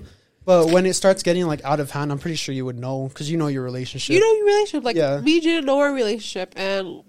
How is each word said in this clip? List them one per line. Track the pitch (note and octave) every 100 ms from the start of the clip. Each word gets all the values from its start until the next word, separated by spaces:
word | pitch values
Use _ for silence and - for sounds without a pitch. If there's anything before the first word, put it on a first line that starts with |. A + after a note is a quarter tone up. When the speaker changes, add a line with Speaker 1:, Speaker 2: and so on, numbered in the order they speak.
| - _ _ _
Speaker 1:
But | - F3+ D#3+
when | F3+ F#3
it |
starts | F3+ G3 F#3+
getting, | F3 F3 F3
like, | D3+
out | C3+ D3
of | C#3
hand, | C#3+ D3
I'm | C#3+
pretty | F3 D#3
sure | - C3
you | B2+
would | A#2+
know, | B2+ C3+ C3+
'cause | - D3+
you | E3
know | D3
your | C3+
relationship. | B2+ B2+ B2+ C3+ -
Speaker 2:
You | E4+
know | A4
your | A4 G#4
relationship. | G#4 G#4 D4+
Like, | A#3+ E4+
Speaker 1:
Yeah. | - C#3+
Speaker 2:
we | C4+ E4
didn't | D#4+ E4 C4+
know | C#4
our | C#4+
relationship, | C4+ G#3+ A3 - F#3+ F#3 -
and | G3 G3 F#3 -